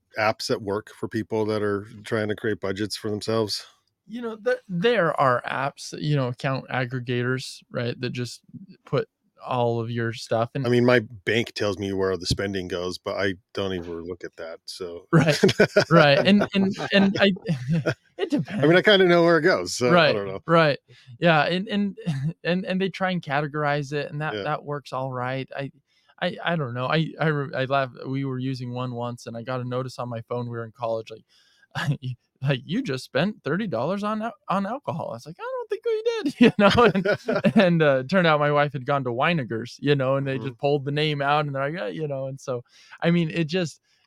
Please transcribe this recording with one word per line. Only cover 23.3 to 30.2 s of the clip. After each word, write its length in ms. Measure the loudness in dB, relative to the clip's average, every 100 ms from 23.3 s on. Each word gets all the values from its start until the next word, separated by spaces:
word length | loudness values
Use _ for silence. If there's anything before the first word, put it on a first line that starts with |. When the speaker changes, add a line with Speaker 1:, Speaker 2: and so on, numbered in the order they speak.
| -2 -2 -2 0 0 -2
Speaker 2:
it, 180 | -6 -6
and 100 | -6
that, 120 | -4
Speaker 1:
Yeah. 100 | -4
Speaker 2:
that 200 | -4 -4
works 300 | -6 -10 -8
all 180 | -6 -6
right. 380 | -4 -4 -6 -8 -8
I, 160 | -10 -12 _ _ _ _
I, 160 | -6 -4
I 120 | -4 -2
don't 200 | -4 -4
know. 100 | -2
I, 220 | 0 0 -2
I 80 | -2
re-, 280 | 0 -4 -4
I 100 | 0
laugh. 240 | 0 -2 -6 -8
We 200 | -6 -4
were 120 | -4
using 360 | -6 -6 -8
one 200 | -6 -6
once, 320 | -6 -8 -8 -12
and 100 | -12
I 60 |
got 200 | -6 -6
a 60 | -4
notice 300 | -4 -6 -8
on 100 | -8
my 140 | -8